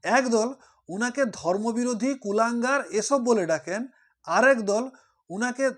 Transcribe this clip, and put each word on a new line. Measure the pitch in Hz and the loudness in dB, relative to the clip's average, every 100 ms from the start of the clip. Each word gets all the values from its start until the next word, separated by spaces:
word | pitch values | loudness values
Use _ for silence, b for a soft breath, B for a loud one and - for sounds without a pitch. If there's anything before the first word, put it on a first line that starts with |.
একদল | 165 240 254 226 226 277 b b - | 2 2 4 0 0 -6 b b -12
উনাকে | 190 240 247 262 | -4 -4 0 -2
ধর্মবিরোধী, | - 165 190 226 226 247 233 247 269 | -2 -2 0 0 -2 -2 0 -2 -2
কুলাঙ্গার | 202 208 226 233 240 277 220 | -2 0 0 0 0 -2 -2
এসব | 208 208 285 | -4 0 0
বলে | 240 233 170 | 2 2 2
ডাকেন, | 160 - 196 254 b b b - | -2 -2 -6 -8 b b b -2
আর | 175 254 | 4 4
একদল | 262 202 208 262 b b b b | 4 2 -2 -4 b b b b
উনাকে | 190 247 247 269 | -4 -4 0 -2